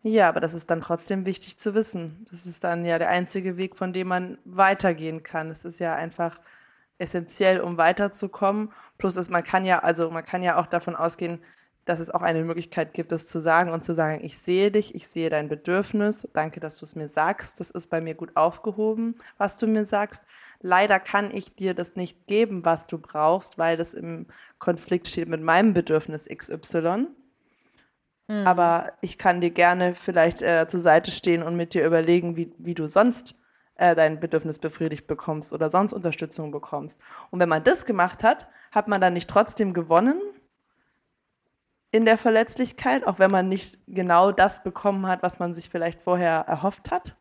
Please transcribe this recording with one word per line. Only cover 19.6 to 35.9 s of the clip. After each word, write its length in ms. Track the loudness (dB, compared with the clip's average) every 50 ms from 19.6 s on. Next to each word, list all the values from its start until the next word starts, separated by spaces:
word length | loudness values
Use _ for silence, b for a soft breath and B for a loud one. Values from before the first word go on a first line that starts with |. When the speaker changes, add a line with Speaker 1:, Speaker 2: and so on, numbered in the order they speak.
| 0
Speaker 1:
mir 200 | 0 0 0 0
sagst. 360 | -2 -2 -2 -2 -4 -8 -20 B B B B B B B B
Leider 400 | 0 2 4 4 6 4 2 0
kann 300 | 0 0 -2 -2 -2 -2 -6
ich 200 | -10 -10 -12 _
dir 180 | _ -4 -4 -4
das 220 | -4 -6 -8 _
nicht 300 | -8 -8 -8 -10 _ _
geben, 380 | -2 2 2 2 2 -2 -2 0
was 220 | 0 0 0 -2
du 120 | -12 -12 -12
brauchst, 600 | -12 _ -4 0 2 2 2 2 -2 -10 _ -2
weil 180 | 0 0 0 -2
das 160 | -4 -8 -8
im 320 | -12 -12 -10 -12 -12 -14 B B B B B B B
Konflikt 500 | -4 -4 -4 -4 -4 -4 -4 -4 -4 -6
steht 200 | -8 -8 -4 -4
mit 140 | -6 -4
meinem 300 | 2 2 4 6 6 6 4
Bedürfnis 520 | 2 2 2 0 0 0 -4 -12 -12 -12
X 220 | -14 -16 -16 -12 -12
Y. 580 | -12 -12 -10 -4 -4 -2 0 0 -2 -2 -4 -6 -8 _ _ _ _ _ _ _ _ _ _ _ _ _ _ _ _ _ _ _ _ _ _ -8
Speaker 2:
Mhm. 180 | -6 0 2
Speaker 1:
Aber 460 | 2 4 4 4 4 4 2 0 -6 -10 _
ich 160 | -10 -10 -10 0
kann 240 | 2 2 2 2
dir 80 | 0 -2
gerne 440 | 2 4 4 4 4 4 0 0 -2
vielleicht, 460 | -2 -8 -2 2 4 2 2 2 0
äh, 260 | 0 2 2 2 2
zur 140 | 0 -2 2
Seite 300 | 4 6 6 6 4 0
stehen 320 | -10 -4 0 0 0 0
und 140 | 0 -4 -4
mit 180 | -4 -4 -2 -2
dir 100 | 0 2
überlegen, 520 | 4 2 2 4 4 2 2 2 -2 -4
wie, 140 | -6 -8 -8 -10
wie 180 | -12 -10 -8 -6
du 140 | -6 -6 0
sonst, 460 | 4 4 4 4 2 -2 -12 -20 -20 _ _ _ _ _ _ _ _
äh, 200 | 2 4 4 6
dein 260 | 6 4 2 2 -2
Bedürfnis 380 | -4 -2 -2 -2 -2 -4 -8 -6
befriedigt 480 | -8 -8 -6 -4 -6 -6 -6 -8 _
bekommst 460 | -8 -8 -6 -4 -8 -8 -8 -8 -10
oder 160 | -4 -4 -2 2
sonst 240 | 2 2 2 2